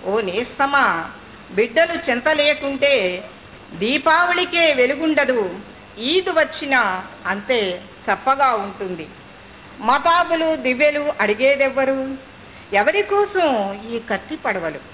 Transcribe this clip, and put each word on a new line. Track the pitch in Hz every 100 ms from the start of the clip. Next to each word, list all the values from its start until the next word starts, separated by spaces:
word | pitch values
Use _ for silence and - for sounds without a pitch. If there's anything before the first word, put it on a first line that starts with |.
| 185
ఓ | 214 196
నేస్తమా, | 190 240 - 277 277 233 165 - - - - - 190
బిడ్డలు | 226 320 330 339 -
చింత | 240 311 311
లేకుంటే | 294 285 277 269 285 269 185 180 208 - - - - 170
దీపావళికే | 214 294 320 320 349 349 359 339 330 269
వెలుగుండదు, | 247 277 320 294 285 247 185 190 - - - - 240
ఈద్ | 359 370 320
వచ్చినా | 302 - 294 269 208 185 185 - 175
అంతే | 202 202 247 190 180 - - -
చప్పగా | 254 262 277 269 220
ఉంటుంది. | 202 190 190 175 151 - - - - - - - 220
మతాబులు | 285 330 349 339 330 320 311
దివ్యలు | 254 247 294 294 294 -
అడిగేదెవ్వరు? | 208 208 262 277 269 262 269 269 262 262 - - - - - 202
ఎవరి | 226 392 403
కోసం | 403 403 370 320 233 196 202 220
ఈ | 233 226
కత్తి | 196 - 311
పడవలు? | 254 190 165 147 -